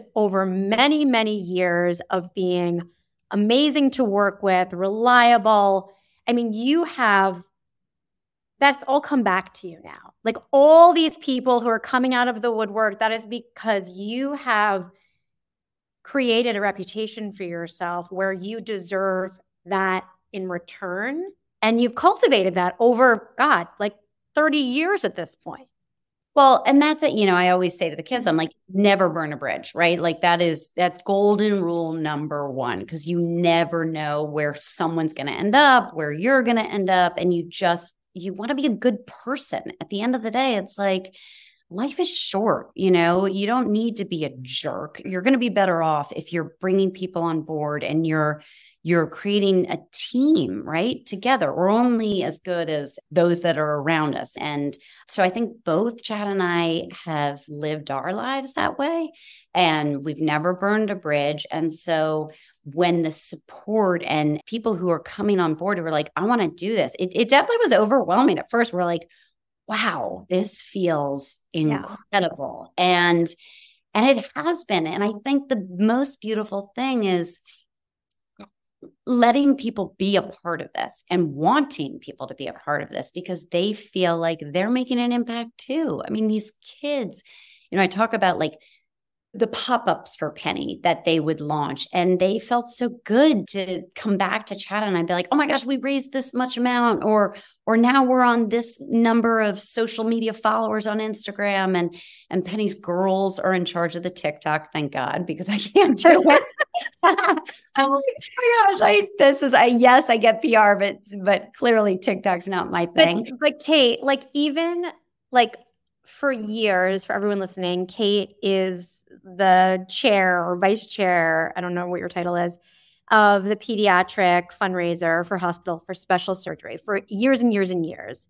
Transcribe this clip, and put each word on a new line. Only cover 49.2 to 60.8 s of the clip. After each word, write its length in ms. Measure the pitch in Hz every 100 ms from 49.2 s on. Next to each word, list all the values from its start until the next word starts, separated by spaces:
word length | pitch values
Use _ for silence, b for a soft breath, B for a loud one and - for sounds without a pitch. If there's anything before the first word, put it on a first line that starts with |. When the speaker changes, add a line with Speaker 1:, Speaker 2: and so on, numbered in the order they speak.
| 202 202 196 185 -
Speaker 2:
a 80 | - -
team, 720 | - - 240 285 311 123 98
right? 420 | - 160 220 - -
Together. 480 | 196 240 262 147
We're 160 | 143 185
only 540 | 220 247 233 214 190
as 160 | 151 160
good 280 | 185 175 160
as 300 | 151 139 - _
those 300 | 151 175 175
that 140 | 175 147
are 200 | 151 147
around 400 | 143 160 151 -
us. 200 | 131 -
And 400 | 147 147 143 - b b b
so 140 | -
I 80 | 185
think 340 | 185 233 -
both 380 | - 160 233 233
Chad 240 | - 214 202
and 160 | 196
I 460 | 180 170 170 165 - -
have 360 | 170 151 143 143 -
lived 440 | 147 151 151 151
our 200 | 139 170
lives 420 | 202 240 269 269
that 240 | - - -
way, 340 | 277 339 320 B B B B
and 500 | 180 170 156 147 143
we've 160 | 147 147
never 320 | 156 151 170
burned 380 | 180 196 214